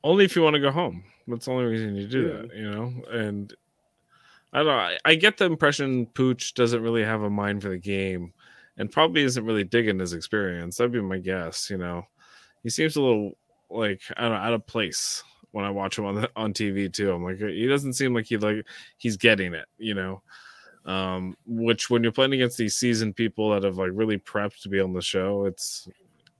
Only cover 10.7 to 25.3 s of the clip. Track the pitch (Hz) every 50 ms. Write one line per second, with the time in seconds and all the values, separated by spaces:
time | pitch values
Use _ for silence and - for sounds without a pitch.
10.7 | - - 120 123 120 120 101 95 95 92 90 92 95 92 85 82 85 - - -
11.7 | 101 92 90 87 87 87 87 _ _ _ - - - - - _ _ _ - 117
12.7 | - - 156 160 151 151 139 131 117 107 104 98 - _ _ _ _ _ _ _
13.7 | 87 113 110 104 98 95 - - - - 120 117 110 98 98 113 117 110 - -
14.7 | - 117 104 78 - - - - - - - _ _ _ - _ - 104 101 101
15.7 | 101 98 98 98 - - 104 98 98 104 110 - _ 107 110 107 95 - 107 101
16.7 | 95 101 98 92 - - 101 98 90 85 87 90 92 98 107 104 78 95 117 131
17.7 | 139 143 139 135 127 127 135 127 123 117 107 - 117 104 107 107 107 107 - -
18.7 | - - - - _ _ - 117 107 92 - 117 110 98 95 90 85 78 - _
19.7 | _ _ 110 110 104 98 92 92 95 95 _ _ - - - - - - - -
20.7 | _ _ _ - 95 95 95 92 92 92 92 92 90 _ _ 117 117 113 117 117
21.7 | 123 - - - 123 120 117 117 107 - 135 135 139 131 127 120 123 - 113 104
22.7 | - - 127 120 117 110 113 107 98 - 117 110 - - 107 107 104 101 95 98
23.7 | 92 92 95 90 92 104 110 110 107 98 _ - - 107 104 101 - - - 98
24.7 | 98 98 95 92 90 90 90 - - 95 92 98